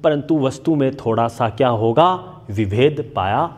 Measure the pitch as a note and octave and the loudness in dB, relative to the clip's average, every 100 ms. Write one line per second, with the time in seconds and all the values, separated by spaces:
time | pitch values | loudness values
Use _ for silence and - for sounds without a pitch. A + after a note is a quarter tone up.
0 | D#3+ D3 C#3+ D#3+ C3 C3 - D#3 C3+ C#3 | 2 0 0 0 0 -2 -2 0 0 -2
1 | A#2 A2+ A#2 - A#2 A2 C3 A2+ A2+ A#2 | -2 0 0 -2 -4 2 0 2 2 4
2 | E3+ F#3 - - - G#2 G#2 G#2 C#3+ D3 | 4 2 -8 -18 -10 -4 -2 2 2 2
3 | - - F#2 A#2 E3 | -6 -4 -2 -2 -2